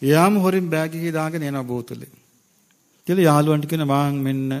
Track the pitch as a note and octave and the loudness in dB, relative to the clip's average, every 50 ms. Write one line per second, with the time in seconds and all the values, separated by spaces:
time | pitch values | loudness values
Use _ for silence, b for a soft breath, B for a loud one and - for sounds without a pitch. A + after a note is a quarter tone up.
0 | - C3+ D3 D#3 E3+ G3 G#3 G#3 F#3 F#3 F#3 F#3+ F3+ E3+ D#3+ D#3 D#3+ D#3+ D#3+ E3 | 0 4 4 6 6 4 4 4 2 2 2 0 0 -2 -2 -2 -2 -4 -6 -6
1 | E3 E3+ D#3+ D#3 D#3 D#3 D#3+ E3 D3+ C#3+ C#3 C3+ C3 B2 B2 B2 A#2 - - - | -6 -4 -4 -4 -4 -4 -4 -6 -6 -4 -6 -6 -6 -6 -6 -8 -8 -10 -12 -14
2 | - - - _ _ _ _ _ _ _ _ _ _ _ _ _ _ _ _ _ | -16 -18 -20 _ _ _ _ _ _ _ _ _ _ _ _ _ _ _ _ _
3 | _ - F3 F#3+ F3+ D#3+ D3 D3 D3 D#3 D3+ D3+ D3 D3 D#3+ D#3+ D3+ C#3 C#3 C#3 | _ -2 2 2 4 4 4 4 4 4 2 0 0 -2 -4 -2 0 0 0 0
4 | C#3+ C#3+ C#3+ C#3+ C3+ C3+ C3+ C3+ C3+ C3+ C3+ C#3 | 0 0 -2 -2 -2 -4 -4 -2 -4 -4 -6 -6